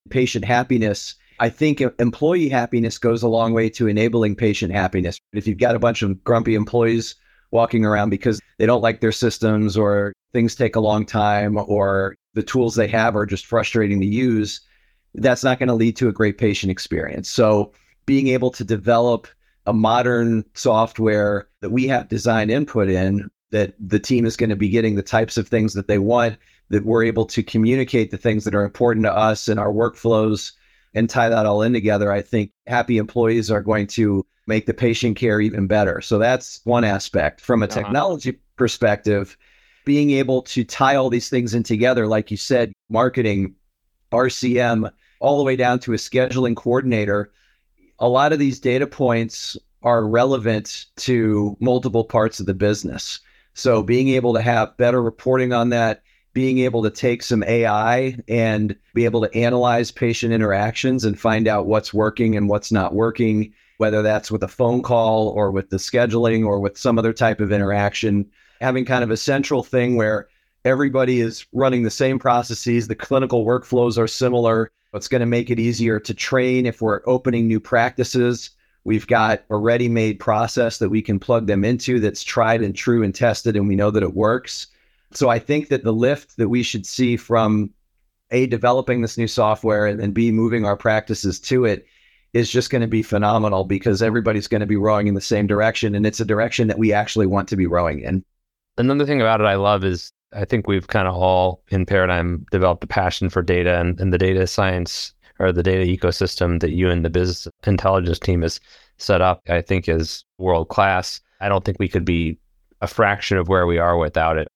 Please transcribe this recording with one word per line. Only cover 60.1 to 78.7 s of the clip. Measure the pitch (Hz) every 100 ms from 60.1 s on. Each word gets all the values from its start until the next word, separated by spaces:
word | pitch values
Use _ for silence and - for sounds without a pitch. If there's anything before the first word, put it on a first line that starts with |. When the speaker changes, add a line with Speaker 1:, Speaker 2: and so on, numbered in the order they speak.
| 113 117
Speaker 1:
interactions | 113 107 98 107 - 131 131
and | 110 92
find | 113 110 110
out | 104 90
what's | 107 -
working | 104 107 - 113 107
and | 101
what's | 104 -
not | 107 92
working, | 98 113 110 113 107 107 _ _ -
whether | 110 107
that's | 107 107 -
with | 107
a | 95
phone | - 120 123
call | - 117 113 110 107
or | 104 101
with | 98 -
the | 98
scheduling | - 123 120 117 117 113 110
or | 101
with | 98 -
some | 131 113
other | 113
type | 110 117 104
of | 101
interaction, | 101 98 101 101 - - 101 101 _ _ -
having | 131 127
kind | 123 127
of | 117
a | 110
central | - 139 135 135
thing | - 127 123 120
where | 107 107 - _ _ _
everybody | 127 131 143 131 127 123
is | 113 - -
running | 120 135 123
the | 113
same | - 135 131
processes, | 131 120 120 113 123 117 113
the |
clinical | 110 - 135 131 120
workflows | 110 127 - 127 120 113
are | 110
similar. | - 127 123 117 113 113 _ _
It's | 104 -
gonna | 127 117
make | 120 120
it | 135
easier | 120 113 113 107
to | -
train | 104 - 131 127 127 123
if | -
we're | 110 101 -
opening | 127 131 117 113
new | 110
practices. | - 120 120 127 120 127 123 117 - _ _